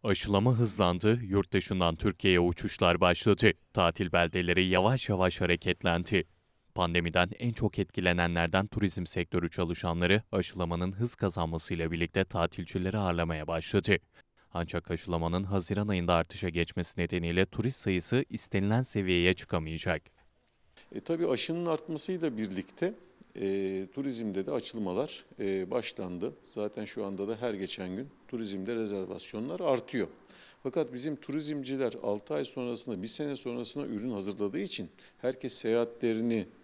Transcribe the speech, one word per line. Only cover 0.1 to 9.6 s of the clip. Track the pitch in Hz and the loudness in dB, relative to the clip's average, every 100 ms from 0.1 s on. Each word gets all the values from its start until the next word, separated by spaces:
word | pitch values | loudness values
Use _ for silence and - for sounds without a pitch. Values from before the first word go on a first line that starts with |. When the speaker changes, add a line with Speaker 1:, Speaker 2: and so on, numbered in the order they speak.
| 95 101 101 120 117 | 2 4 4 6 4
Speaker 1:
hızlandı, | 117 104 90 87 107 120 | 2 4 2 4 4 2
yurt | 107 98 95 | 2 0 2
dışından | 98 - 95 87 82 | 0 2 2 2 2
Türkiye'ye | 104 90 98 90 | -2 2 4 6
uçuşlar | 87 90 101 - 90 85 | 4 0 -4 2 4 6
başladı. | 90 87 113 98 110 - _ | 6 6 4 6 4 4 _
Tatil | - 87 - 90 | 2 2 2 2
beldeleri | 85 85 92 87 87 92 | 4 4 2 2 4 4
yavaş | 92 101 131 - | 6 4 2 0
yavaş | 95 92 - | 2 2 2
hareketlendi. | 87 87 92 87 92 85 87 98 - _ _ _ _ - | 2 2 0 0 2 0 2 0 0 _ _ _ _ -2
Pandemiden | 85 85 85 90 90 113 | 0 2 2 2 0 0
en | 120 | -4
çok | 113 107 - | 0 -2 0
etkilenenlerden | 95 - 90 87 85 85 85 95 104 | -2 0 2 2 2 2 2 2 0
turizm | 107 101 95 87 | 0 0 0 -4
sektörü | - 85 90 85 | -4 -2 0 -2
çalışanları | - | -2